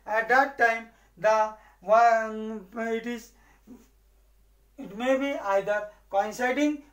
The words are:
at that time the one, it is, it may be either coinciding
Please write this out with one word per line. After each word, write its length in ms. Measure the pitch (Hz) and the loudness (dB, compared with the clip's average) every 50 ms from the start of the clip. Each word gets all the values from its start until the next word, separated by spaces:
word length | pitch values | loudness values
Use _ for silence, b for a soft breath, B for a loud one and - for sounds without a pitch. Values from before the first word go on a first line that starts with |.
| B 214 | B -4
at 220 | 214 226 220 220 | -4 -2 0 2
that 280 | 247 269 277 277 277 - | 2 2 2 2 0 0
time 300 | 233 233 226 226 226 - b b b b b 170 | 0 0 0 -2 -8 -14 b b b b b -2
the 360 | 175 214 220 214 214 214 214 b b b b b | 0 2 2 2 2 0 -4 b b b b b
one, 840 | b 190 214 233 233 233 226 226 220 220 220 220 220 220 220 208 185 - - | b 4 6 6 6 6 4 2 0 -2 -6 -8 -8 -8 -10 -10 -12 -12 -10
it 300 | 233 226 226 226 226 226 | -8 -6 -4 -4 -4 -4
is, 260 | 240 240 226 - - _ b b b b b b - 247 - - _ _ _ _ _ _ _ _ _ _ _ _ _ _ _ _ _ _ - | -6 -8 -10 -12 -16 _ b b b b b b -20 -20 -20 -20 _ _ _ _ _ _ _ _ _ _ _ _ _ _ _ _ _ _ -16
it 200 | 254 180 202 220 | -14 -12 -10 -4
may 200 | 247 262 269 262 | -2 0 0 0
be 160 | 277 277 285 | 0 -2 -4
either 560 | 320 - 196 196 196 185 208 208 208 208 - B B B B | -4 -2 -2 0 0 0 0 -2 -2 -4 -8 B B B B
coinciding 760 | 196 196 208 214 214 247 254 247 254 285 294 294 302 - B B | -2 -2 -2 -2 -2 -4 -2 -2 0 2 0 0 0 -2 B B